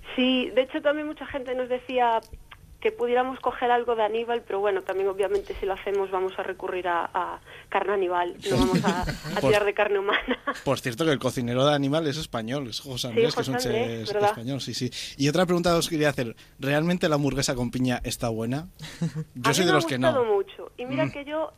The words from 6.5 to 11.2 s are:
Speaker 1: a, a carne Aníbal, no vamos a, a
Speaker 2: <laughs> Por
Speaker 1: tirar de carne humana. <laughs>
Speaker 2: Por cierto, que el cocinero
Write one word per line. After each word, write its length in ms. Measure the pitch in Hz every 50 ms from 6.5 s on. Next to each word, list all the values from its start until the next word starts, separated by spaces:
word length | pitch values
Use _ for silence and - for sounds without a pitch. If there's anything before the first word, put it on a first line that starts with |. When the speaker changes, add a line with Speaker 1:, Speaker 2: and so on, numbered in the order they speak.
| 185 - - 185 185 185 175 180
Speaker 1:
a, 220 | 175 170 - -
a 260 | - 190 175 170 170 - - - - - - -
carne 240 | - 202 190 185
Aníbal, 420 | 202 196 185 175 180 175 175 180 - - - -
no 60 | -
vamos 260 | - - - 185 180 -
a, 180 | 190 175 -
a 20 | 180
Speaker 2:
<laughs> 360 | - - - - 151 170 208
Por 100 | - 131
Speaker 1:
tirar 140 | 208 208 202
de 80 | 202 202
carne 240 | - 208 208 202 196
humana. 400 | 196 202 - - - - 247 - - 285
<laughs> 120 | 262 - -
Speaker 2:
Por 160 | 147 131 -
cierto, 240 | - 135 117 110 165
que 80 | 160
el 60 | 143
cocinero 480 | 120